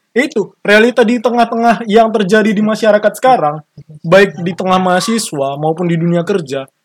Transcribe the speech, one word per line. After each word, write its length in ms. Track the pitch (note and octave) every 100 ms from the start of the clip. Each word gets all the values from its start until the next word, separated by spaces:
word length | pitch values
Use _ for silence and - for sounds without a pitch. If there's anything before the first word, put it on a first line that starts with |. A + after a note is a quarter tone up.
| _
Itu, 440 | A3 C#4+ - F#3+ _
realita 440 | - G#3 A#3 A#3+
di 160 | A3 A#3+
tengah-tengah 640 | B3 A#3 A#3 A#3+ A#3 A3+ A#3
yang 220 | G#3 A3+
terjadi 380 | A3 G3 G#3+ G#3+
di 100 | G#3
masyarakat 540 | G#3+ G#3+ A3 G#3 G#3
sekarang, 460 | G#3 B3+ B3 D3+ D3+ - - - D#3
baik 400 | E3 F#3 G3 D3+
di 100 | E3+
tengah 280 | F3+ F#3 F#3
mahasiswa 800 | F#3 F3+ F3+ A3+ A3 D3+ C3+ C#3
maupun 260 | D3+ D#3+ F3
di 100 | E3+
dunia 280 | E3+ E3+
kerja, 400 | E3+ G3 D3 C3+ C3+ _